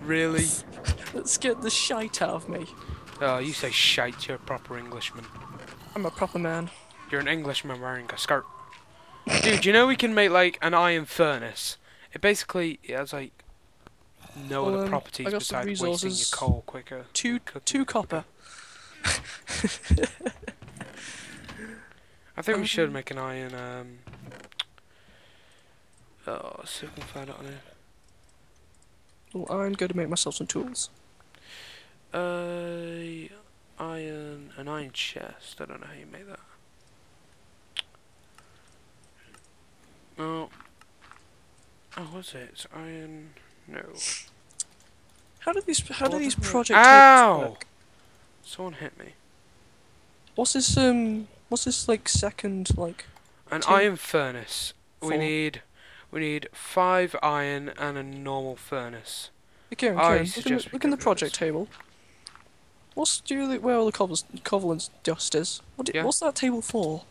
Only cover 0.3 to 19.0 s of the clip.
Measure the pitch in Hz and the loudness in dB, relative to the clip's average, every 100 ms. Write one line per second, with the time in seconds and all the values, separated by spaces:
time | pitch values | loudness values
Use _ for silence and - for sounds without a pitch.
0.3 | 160 160 - - - - - - - - | 2 2 0 -6 -10 -4 -4 -4 -8 -2
1.3 | - 262 240 220 - - 233 220 - 175 | 0 0 -2 0 0 0 -2 -4 -2 -2
2.3 | 160 - 175 160 - - - - - 139 | -2 -6 -8 -8 -14 -12 -12 -12 -4 0
3.3 | 127 135 151 131 113 - - 123 123 - | 0 -2 -4 -2 2 4 4 0 -4 -8
4.3 | 131 - 127 - 123 120 120 - 117 113 | -8 -6 -8 -8 -12 -10 -10 -10 -10 -16
5.3 | - - - - - - - 180 - 190 | -16 -16 -16 -16 -18 -10 -6 -6 -2 -4
6.3 | 175 170 165 170 - - - - 143 139 | -2 -4 -4 -6 -12 -20 -20 -6 -4 -2
7.3 | 160 147 131 147 127 127 127 120 - - | -2 -2 -6 -6 -8 -8 -8 -8 -8 0
8.3 | 143 - - - - - - - - - | 0 0 -18 -20 -20 -20 -20 -20 -14 -2
9.3 | - - 202 185 220 254 262 240 214 202 | 2 4 4 6 8 6 4 2 4 6
10.3 | 175 180 170 160 170 175 170 151 - 160 | 6 4 2 2 4 4 2 -2 2 2
11.3 | 131 113 - - - - - - - 202 | 2 -6 -8 -8 -10 -16 -20 -18 0 2
12.3 | 208 - 185 170 151 - 127 139 147 135 | 2 -2 -2 -2 -4 -8 -6 -6 -8 -12
13.3 | _ - - _ _ - _ _ _ - | _ -20 -20 _ _ -20 _ _ _ -20
14.3 | 143 139 139 139 196 196 147 - - 131 | -16 -6 -2 0 0 0 -2 -4 -6 -4
15.3 | 202 - 131 160 196 175 175 190 180 - | -4 -4 -4 -4 -2 -2 -2 -2 -2 -2
16.3 | - 135 113 - 131 - 131 120 - 247 | -2 0 0 -2 -16 -12 -14 -6 -4 -2
17.3 | 240 - 139 - 277 269 226 - 160 - | -2 -6 -8 -2 -2 0 0 -2 -6 -8
18.3 | _ - - - - - - | _ -20 -20 -20 -20 -20 -6